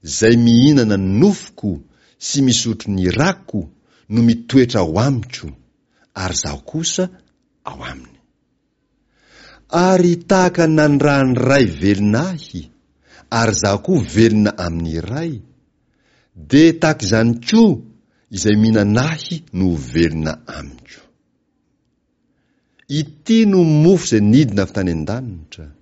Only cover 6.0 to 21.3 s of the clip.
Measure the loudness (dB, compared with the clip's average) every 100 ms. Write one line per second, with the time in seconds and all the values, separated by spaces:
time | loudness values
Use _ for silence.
6 | _ -10 -8 -6 -8 -12 -10 -8 -6 -6
7 | -6 -8 _ _ _ _ -20 -16 -16 -16
8 | -20 _ _ _ _ _ _ _ _ _
9 | _ _ _ _ -20 -20 _ 0 2 4
10 | 2 0 0 2 2 0 0 2 2 2
11 | 2 2 0 0 2 0 0 -2 -2 0
12 | 0 0 -2 -8 -12 -16 -16 _ _ _
13 | _ -20 _ -2 0 0 -2 -2 -2 -2
14 | -2 2 2 4 0 -2 -8 -6 -6 -6
15 | -8 -8 -8 -10 -16 _ _ _ _ _
16 | _ _ _ -20 0 4 4 4 -2 -2
17 | -2 0 0 -2 -2 2 4 2 -8 _
18 | _ _ _ -4 0 2 2 2 2 0
19 | -2 -6 -10 -12 -10 -4 -2 -2 -4 -2
20 | -2 -2 -8 -8 -14 -18 -18 -20 _ -20
21 | _ _ _